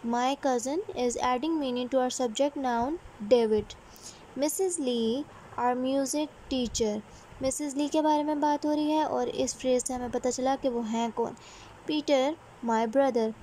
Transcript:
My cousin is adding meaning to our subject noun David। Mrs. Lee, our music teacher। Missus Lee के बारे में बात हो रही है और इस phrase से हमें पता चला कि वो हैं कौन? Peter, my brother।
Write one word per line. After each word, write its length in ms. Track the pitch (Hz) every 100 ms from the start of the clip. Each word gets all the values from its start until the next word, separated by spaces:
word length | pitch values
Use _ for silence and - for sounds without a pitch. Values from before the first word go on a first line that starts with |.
| 233
My 220 | 240 254 277 277
cousin 360 | 247 254 311 440 302
is 120 | 247 - 254
adding 260 | 254 311 320
meaning 280 | 269 247 247
to 80 | 262
our 100 | 254 -
subject 420 | 247 220 285 285
noun 340 | 262 233 247 339 - - 208
David। 440 | 247 220 214 208 - - - - - - 254
Mrs. 380 | 302 - 381 349
Lee, 460 | 262 240 226 254 294 - - -
our 180 | 247
music 600 | 247 254 277 269 294 302 - -
teacher। 500 | 262 233 - 220 208 - - - -
Missus 340 | 262 262 294 269
Lee 120 | 294
के 140 | 311
बारे 220 | 302 302
में 160 | 294 294
बात 260 | 294 294 302
हो 60 |
रही 180 | 302 302
है 140 | 311 302
और 220 | 247 247
इस 260 | - 254 -
phrase 260 | 262 247
से 100 | -
हमें 160 | 254 247
पता 200 | 240 247
चला 260 | 247 262 269
कि 120 | 269
वो 140 | 240 220
हैं 200 | 226 233
कौन? 240 | 226 226 - - - - - -
Peter, 500 | 302 302 277 269 330 - -
my 200 | 233 226 233 269
brother। 360 | 269 233 220 220